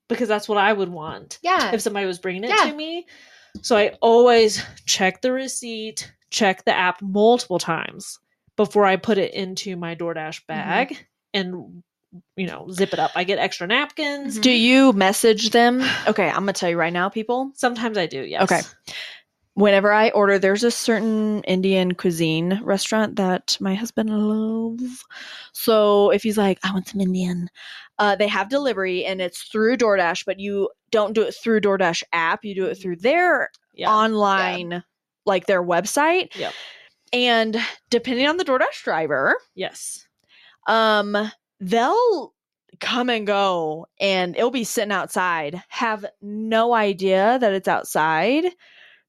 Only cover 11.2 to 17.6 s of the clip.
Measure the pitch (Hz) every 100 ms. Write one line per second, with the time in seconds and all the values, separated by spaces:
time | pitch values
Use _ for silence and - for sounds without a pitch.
11.2 | _ 202 185 180 117 175 - _ _ 180
12.2 | _ - 180 78 85 185 190 170 151 170
13.2 | 180 190 185 - 175 247 285 - 294 285
14.2 | 277 220 254 240 233 262 269 196 190 202
15.2 | 233 214 220 233 240 254 262 - - 214
16.2 | 175 - 196 185 180 170 165 175 190 220
17.2 | 220 247 269 -